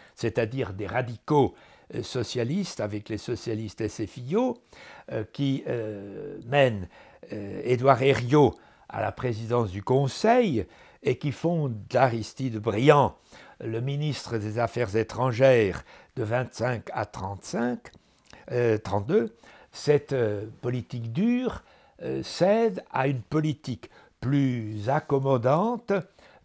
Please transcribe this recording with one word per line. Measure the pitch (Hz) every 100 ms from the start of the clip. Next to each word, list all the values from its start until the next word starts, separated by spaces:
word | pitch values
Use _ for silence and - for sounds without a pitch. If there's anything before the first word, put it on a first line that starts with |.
| -
c'est-à-dire | - 117 120 113 131 107
des | 95 98
radicaux, | 113 117 113 - 147 113 - - - -
euh, | 117
socialistes | - 127 113 123 117 185 185 -
avec | 104 104 104
les | 107
socialistes | - 113 117 110 107 -
S | 107 - 107
F | -
I | 127 202
O, | 254 240 _ - - - -
euh, | 120
qui, | 104 - 139 135 -
euh, | 120 107 104 101 101 95 95 117
mènent, | 143 131 104 90 - - - -
euh, | 107 98 95
Édouard | 120 123 135 123
Herriot | 139 123 120 151 127 - - _ -
à | 104
la | 104
présidence | - 127 107 110 120 107
du | 98
Conseil | 98 131 139 - 214 247 220 113 87 - - _
et | - 123
qui | 151
font | - 165 170 139 107 98
d'Aristide | 120 127 113 107 - 131 110
Briand | 113 104 139 147 110 - _ - - -
le | 117 113
ministre | 131 143 151 127 - 117
des | 107 110
Affaires | 117 120 107 110
étrangères | 110 107 127 113 135 120 101 85 - - - -
de |
vingt-cinq | 107 123 123 - 123 113 -
à | -
trente-cinq, | 104 - 95 101 - 202 240 233 - - _ _ _ - -
euh, | 123 120 110
trente-deux, | 92 101 104 208 226 - - - -
cette, | - 147 143 -
euh, | 135 110 104 110 -
politique | 123 123 - 123 113
dure, | 127 226 247 254 - - _ _ _
euh, | - 135
cède | - - 180 220 226 185 -
à | 131 139
une | 131
politique | - 156 156 139 - 117 - - - _
plus | 123 143 135 123 107 107 104
accommodante, | 147 - 139 135 127 123 156 220 233 - 196 - _ - -